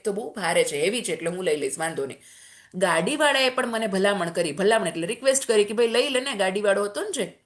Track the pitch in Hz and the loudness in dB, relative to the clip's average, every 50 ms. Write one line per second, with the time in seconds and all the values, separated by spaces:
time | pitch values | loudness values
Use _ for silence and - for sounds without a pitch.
0 | - 214 196 208 247 - - 214 180 165 180 170 - - 156 143 156 196 233 240 | -6 -4 -4 -4 -6 -8 -8 -4 -2 2 2 2 2 2 0 0 0 0 0 -2
1 | - 190 160 - 165 165 180 185 185 160 151 147 139 135 139 160 160 165 156 143 | -2 -4 -4 -4 -4 -4 -4 -2 0 0 0 0 -2 -4 -4 -4 -4 -4 -4 -4
2 | 139 131 - - - - - - - - - - - _ - 185 190 180 160 165 | -6 -6 -8 -14 -18 -20 -20 -20 -20 -20 -20 -20 -20 _ -2 0 0 2 2 2
3 | 175 247 294 285 302 285 269 269 262 254 254 262 247 240 226 220 226 208 190 190 | 2 0 0 2 2 2 4 4 2 2 0 0 -2 -2 -2 -2 -2 -2 0 2
4 | 196 202 202 185 170 170 165 180 170 156 143 170 196 208 226 220 196 165 160 165 | 2 2 2 0 -2 -2 -2 -2 -2 -2 -2 0 2 2 2 2 2 -2 -4 -4
5 | 170 180 240 233 262 269 262 - - - 220 208 208 208 220 226 240 233 220 240 | -6 -6 -6 0 2 2 2 2 0 2 4 4 4 2 2 2 2 2 2 2
6 | 277 294 262 254 269 285 247 196 190 - 185 214 208 202 196 202 208 202 - 294 | 0 2 0 -2 -2 -2 -2 0 0 0 0 2 2 2 2 2 0 -2 -4 -6
7 | 392 440 339 269 185 170 - _ _ | -6 -4 -4 -4 -6 -6 -8 _ _